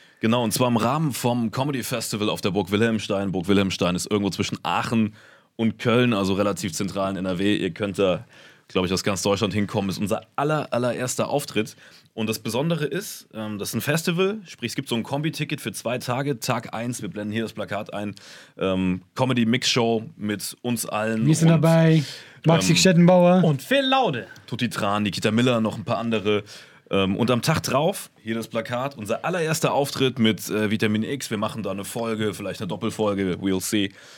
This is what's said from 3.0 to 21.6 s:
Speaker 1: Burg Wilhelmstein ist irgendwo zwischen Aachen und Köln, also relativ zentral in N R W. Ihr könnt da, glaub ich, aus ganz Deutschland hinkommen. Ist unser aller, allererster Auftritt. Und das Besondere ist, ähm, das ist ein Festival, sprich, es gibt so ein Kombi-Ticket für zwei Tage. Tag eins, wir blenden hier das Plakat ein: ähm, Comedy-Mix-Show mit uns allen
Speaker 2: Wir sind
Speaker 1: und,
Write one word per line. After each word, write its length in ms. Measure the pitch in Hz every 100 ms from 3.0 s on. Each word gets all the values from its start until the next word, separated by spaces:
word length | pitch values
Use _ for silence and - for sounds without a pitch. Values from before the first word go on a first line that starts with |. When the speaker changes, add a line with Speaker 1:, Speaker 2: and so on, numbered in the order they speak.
| - 98 98
Speaker 1:
Burg 160 | 92 90
Wilhelmstein 460 | 101 95 - 90
ist 160 | 90 -
irgendwo 220 | 104 98
zwischen 260 | - 101 -
Aachen 500 | - 95 117 117 107 107 - - _ -
und 200 | 113 104
Köln, 340 | 123 120 123
also 220 | 104 98
relativ 400 | 95 104 92 104
zentral 380 | 78 98 98 95
in 60 | 95
N 80 | 92
R 100 | 90
W. 180 | 101 104
Ihr 140 | 92
könnt 300 | 80 101 95
da, 260 | 98 87 - - - - _
glaub 160 | 92 90
ich, 40 |
aus 120 | 92
ganz 180 | - 95
Deutschland 320 | 104 98 104
hinkommen. 380 | 104 98 107 98
Ist 80 | 87
unser 220 | 98 110 - -
aller, 380 | 147 151 -
allererster 560 | 120 123 113 123 - 113
Auftritt. 460 | 147 147 104 110 - - - _ -
Und 120 | 110
das 120 | 110
Besondere 460 | 117 113 160 160 147
ist, 440 | 180 214 - -
ähm, 260 | - 107 101
das 100 | -
ist 60 | 117
ein 60 |
Festival, 580 | - 156 180 170 190 220 175
sprich, 260 | - 120
es 40 | -
gibt 140 | 139
so 60 | 117
ein 80 |
Kombi-Ticket 580 | 104 139 156 143 156 151
für 100 | 110
zwei 260 | - 113 123
Tage. 400 | - 123 143 127
Tag 340 | - 120 -
eins, 280 | 107 120 120
wir 60 | 101
blenden 220 | 98 104
hier 120 | 110
das 100 | 107
Plakat 400 | 107 98 101 -
ein: 220 | 101 104 101 - - - -
ähm, 460 | 92 95 92 92 - -
Comedy-Mix-Show 960 | 131 123 113 123 - 127 117 113 113 -
mit 400 | 104 101 - -
uns 240 | 123 117 -
allen 400 | 107 110 113 135
Speaker 2:
Wir 100 | 160
sind 120 | 165
Speaker 1:
und, 140 | 165